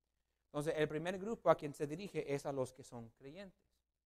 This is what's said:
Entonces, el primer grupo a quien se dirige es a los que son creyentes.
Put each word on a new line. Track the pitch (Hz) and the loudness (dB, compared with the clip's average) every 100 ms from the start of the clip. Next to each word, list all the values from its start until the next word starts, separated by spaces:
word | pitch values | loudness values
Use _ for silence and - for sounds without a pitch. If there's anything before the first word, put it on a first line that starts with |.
| _ _ _ _ _ | _ _ _ _ _
Entonces, | 147 147 156 | -2 0 2
el | 151 | 2
primer | 151 170 190 | 2 -2 -2
grupo | 202 226 185 | -2 4 6
a | 156 | 6
quien | 151 139 | 2 -2
se | 147 | -4
dirige | 156 202 156 143 | -2 -4 -4 0
es | 139 156 | 0 0
a | |
los | 139 127 | 0 0
que | - | -4
son | 131 120 117 | -14 -12 -12
creyentes. | - 135 165 196 - _ _ _ _ | -16 -16 -14 -14 -18 _ _ _ _